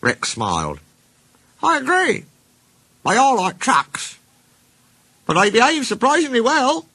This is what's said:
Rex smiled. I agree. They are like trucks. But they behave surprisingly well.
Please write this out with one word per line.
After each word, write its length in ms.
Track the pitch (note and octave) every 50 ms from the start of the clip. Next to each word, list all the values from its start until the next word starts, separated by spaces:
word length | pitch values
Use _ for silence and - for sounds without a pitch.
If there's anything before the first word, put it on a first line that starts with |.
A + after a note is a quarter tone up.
Rex 300 | - B2 A#2+ - - -
smiled. 500 | - A2 - G2 F2+ E2 D#2+ D2+ D2+ D2+ D#2+ _ _ _ _ _ _ _ _ _ _ _ _ _ _ _
I 160 | - D#4+ E4 D4
agree. 460 | C4 C4 F4+ F#4 F#4 D4+ G3+ - - _ _ _ _ _ _ _ _ _ _ _ _ _ _ _ _
They 120 | C#3 F#3
are 200 | A3+ C4+ C#4 C4
like 220 | G#3+ F3+ F#3 - -
trucks. 600 | - - B3 D3 C#3 - - - - - - - _ _ _ _ _ _ _ _ _ _ _ _ _ _ _ _ _ _ _ _ _
But 140 | - D#3+ F3
they 100 | G3 G#3
behave 360 | G3 A3 A#3+ C#4 D#4+ D#4 C4
surprisingly 540 | - G#3 G3+ A#3 C4 D4 D#4+ E4 C#4+ B3+ A#3+
well. 460 | A3 B3 D4+ D#4 C4 B3+ D#4 E4 - _